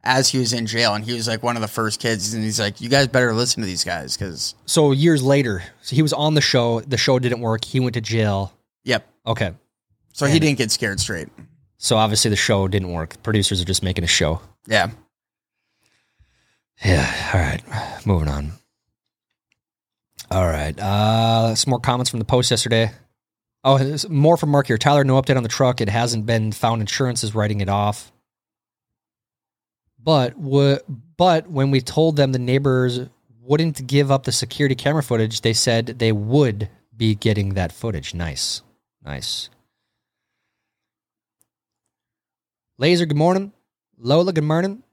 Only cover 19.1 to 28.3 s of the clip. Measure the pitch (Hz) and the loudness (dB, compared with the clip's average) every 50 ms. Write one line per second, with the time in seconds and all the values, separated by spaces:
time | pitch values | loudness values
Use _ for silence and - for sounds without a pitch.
19.1 | _ _ _ _ _ _ _ _ _ _ _ _ _ _ _ _ _ _ _ _ | _ _ _ _ _ _ _ _ _ _ _ _ _ _ _ _ _ _ _ _
20.1 | _ - - _ 92 95 92 85 80 73 73 78 73 82 95 98 101 104 107 110 | _ -20 -10 _ 0 0 0 0 0 -2 -4 -6 -6 -6 -4 -2 0 2 2 2
21.1 | 113 113 113 113 113 113 113 113 113 110 - 139 127 120 120 131 123 123 127 - | 2 2 4 4 4 4 2 2 0 0 0 0 -2 0 0 0 0 0 -2 -2
22.1 | - 117 104 - - 123 123 - 123 113 - 113 117 113 113 110 - - _ _ | -2 -4 -2 0 2 2 2 2 0 0 0 0 2 2 2 0 -4 -10 _ _
23.1 | _ _ _ _ _ _ _ _ _ _ - 131 139 135 135 135 151 147 - 208 | _ _ _ _ _ _ _ _ _ _ 2 2 4 4 2 0 -2 -6 -6 -2
24.1 | 160 139 147 160 170 - - 147 143 143 135 - 123 110 - 147 147 147 135 131 | 0 4 6 6 4 4 2 2 2 0 2 2 -2 2 2 4 4 4 4 4
25.1 | 131 135 135 - 135 127 120 113 - - 139 123 127 - 117 101 104 117 120 120 | 2 2 2 2 0 0 0 -4 -2 0 0 0 2 0 -2 -2 0 0 0 0
26.1 | 120 110 104 110 117 110 110 110 104 - - 113 117 113 107 107 - - 139 127 | -2 -4 -2 0 0 0 0 -2 -4 -2 -2 0 0 0 -2 -4 -2 -2 -2 -2
27.1 | 120 117 - 107 104 110 104 104 107 101 98 95 98 101 104 104 104 - - - | -2 -4 -4 -4 -2 -2 -2 0 -2 -2 -2 -2 0 0 0 -2 -2 -6 -12 -20
28.1 | _ _ _ _ | _ _ _ _